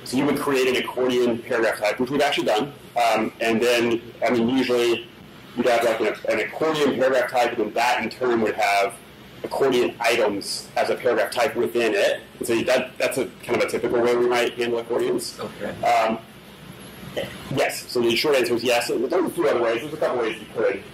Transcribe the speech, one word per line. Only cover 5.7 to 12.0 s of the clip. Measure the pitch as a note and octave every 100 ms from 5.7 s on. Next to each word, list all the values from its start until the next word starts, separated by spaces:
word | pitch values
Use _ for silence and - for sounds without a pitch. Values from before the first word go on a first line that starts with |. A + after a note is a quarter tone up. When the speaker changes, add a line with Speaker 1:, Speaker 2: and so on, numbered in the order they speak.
| A#2
Speaker 1:
like, | A#2 A2
an, | G#2+ - -
an | A2
accordion | G#2+ - D#3+ D3+ C#3 A2
paragraph | C3 C3 A#2+
type, | B2+ A#2 A2+
and | G#2+
then |
that | A2+ A#2+ A#2+
in | A2+
turn | - B2 A#2
would | G#2+ G2
have | G2+ G2+ G2 - - - - -
accordion | - - C3+ B2+ A2 -
items | A#2 A#2+ G#2+ G2+ - - - A#2+
as | -
a | A2
paragraph | B2+ A2 G2
type | - A2+ -
within | - A#2+ A2+
it. | G2+